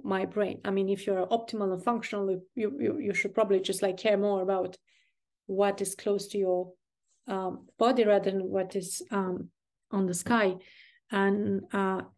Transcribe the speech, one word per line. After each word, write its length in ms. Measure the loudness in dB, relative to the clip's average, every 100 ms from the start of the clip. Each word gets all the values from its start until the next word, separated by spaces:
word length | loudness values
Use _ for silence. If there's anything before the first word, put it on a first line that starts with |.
| -2
my 180 | -2 -2
brain. 360 | -2 -2 -2
I 80 | -2
mean, 160 | 0 0
if 180 | 0 0
you're 220 | 0 2
optimal 460 | 0 -2 -4 -2
and 100 | -2
functional, 460 | -2 -2 -4 -4 -2
you, 480 | -4 -6 -4 -4 -2
you, 180 | -2 -2
you 140 | -2
should 200 | -2 -2
probably 260 | 0 2 2
just, 220 | 0 -2
like, 160 | -2 0
care 200 | 2 2
more 240 | 2 0
about 360 | 0 0 -2 -8 _ _ _ _ _ _ -6
what 340 | 0 0 0
is 140 | -4 -4
close 320 | -2 -2 -2
to 80 | -2
your, 340 | 0 0 -2 -12 _ _ _ _ -6
um, 400 | -4 -4 -8 -8 2
body 280 | 4 6 6
rather 260 | 6 4
than 100 | 0 0
what 260 | -2 -2 -4
is, 260 | -6 -8 -4
um, 380 | -2 -2 -4 -8 _ _ _ -6
on 140 | -2 0
the 80 |
sky. 420 | 0 2 4 4 0 -10 -20 -20 _ -4
And, 500 | 2 2 2 0 -2 -2
uh, 280 | -2 0 -2 -6